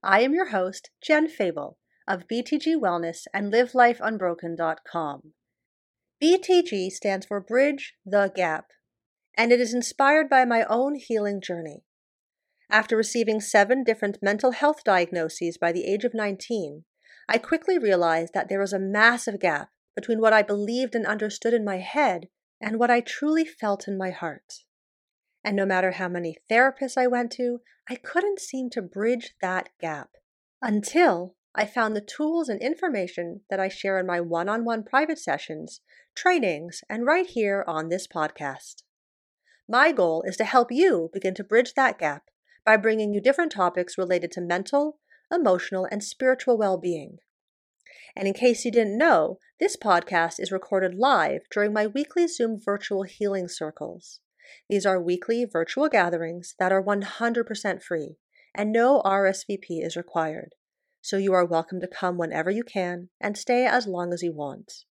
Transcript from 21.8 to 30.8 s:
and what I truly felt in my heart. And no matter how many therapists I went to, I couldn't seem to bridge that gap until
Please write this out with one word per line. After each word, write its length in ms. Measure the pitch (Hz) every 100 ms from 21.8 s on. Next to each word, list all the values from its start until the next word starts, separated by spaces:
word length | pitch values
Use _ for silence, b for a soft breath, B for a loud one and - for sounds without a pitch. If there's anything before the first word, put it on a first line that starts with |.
| 185 285 269 180 - _ _ _
and 160 | 214 220
what 140 | 240
I 80 | 240
truly 460 | 240 - 294 311 320
felt 420 | - 220 202 -
in 100 | 196
my 140 | 185
heart. 420 | 180 170 139 _ - _ _ _ _ _ _ _ _
And 120 | - 202
no 100 | 196
matter 280 | 185 185
how 140 | 180 185
many 300 | 175 170 - _
therapists 460 | 220 262 269 269 254
I 100 | 254
went 240 | 240 240
to, 300 | - 247 240 b b -
I 60 | 247
couldn't 440 | - 339 403 392
seem 300 | - 262 254
to 80 | 240
bridge 500 | 180 - 220 247 - _
that 280 | 185 185 - _
gap 300 | 165 151 135 _ _ _ _ _
until 720 | 247 208